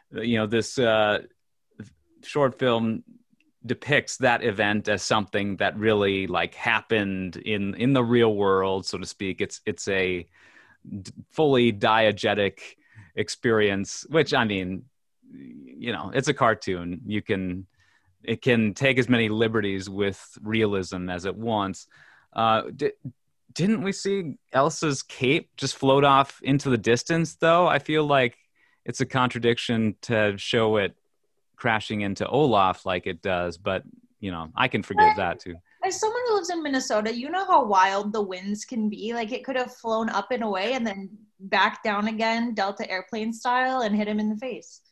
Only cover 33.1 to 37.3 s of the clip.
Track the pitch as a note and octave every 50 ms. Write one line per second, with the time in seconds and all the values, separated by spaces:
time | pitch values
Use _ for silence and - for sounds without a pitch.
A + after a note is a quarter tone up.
33.1 | F2+ - - G2 F#2 F2 F2 F2 E2+ - - G2+ F#2 - - - - - _ _
34.1 | _ - G#2 F#2+ F2 E2 D#2+ D#2+ - G2+ B2+ B2+ - G#2+ E2+ - F#2 - - G#5+
35.1 | - - F#2 E2+ E2 - - F2+ F2 - _ _ _ - - F#4+ F#4 - G#4+ G#4+
36.1 | A#4 B4 B4 A#4 G#4+ G4 E4+ F4 F4 E4 D4+ C#4+ C4+ C4 C4 - A3+ G#3+ G#3+ A3+
37.1 | A#3 A#3 B3+ D4+